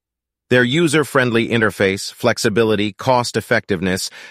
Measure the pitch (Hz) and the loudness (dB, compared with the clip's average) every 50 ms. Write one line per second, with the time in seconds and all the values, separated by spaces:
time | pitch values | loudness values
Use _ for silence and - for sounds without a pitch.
0 | _ _ _ _ _ _ _ _ _ - 123 127 123 123 135 165 175 156 131 156 | _ _ _ _ _ _ _ _ _ 0 2 2 2 2 2 0 0 2 2 0
1 | 139 - - 139 127 123 110 117 113 - 113 117 110 104 - - 104 95 95 98 | 0 0 0 0 2 2 2 0 0 0 0 0 0 0 0 0 0 0 0 -2
2 | - - - - - 120 107 - - 117 98 117 113 110 107 101 104 107 - - | -6 -10 -8 -2 -2 -2 0 0 0 0 2 2 2 2 2 0 -2 -4 -6 -4
3 | - 135 127 123 117 - - 113 - - 120 110 - - 101 82 95 92 92 95 | -2 0 0 0 0 -2 -4 -6 -2 -2 -2 -2 -2 -2 -4 -2 -2 -2 -2 -4
4 | - - - - - - | -6 -8 -12 -16 -20 -14